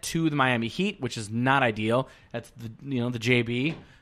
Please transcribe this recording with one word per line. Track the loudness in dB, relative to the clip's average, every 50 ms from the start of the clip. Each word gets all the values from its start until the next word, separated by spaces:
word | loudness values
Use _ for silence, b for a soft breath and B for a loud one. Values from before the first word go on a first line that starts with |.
to | -10 -4 -2 0 0 0
the | 2 2
Miami | 2 2 2 0 -2 -4
Heat, | -2 -2 -2 -2 -2 -4
which | -8 -8 -6 -8
is | -10 -6
not | -4 -2 2 2 4 6
ideal. | 4 4 4 0 0 2 2 2 0 b b b b b
That's | -12 -12 -12 -12
the, | -18 -14 -14 -14 -14 -14 -10 -6
you | -4 -2
know, | -2 -2
the | -4 -2
J | 2 2 4 4
B. | 2 0 -2 -2 -2 -2 -4 -6 b b b b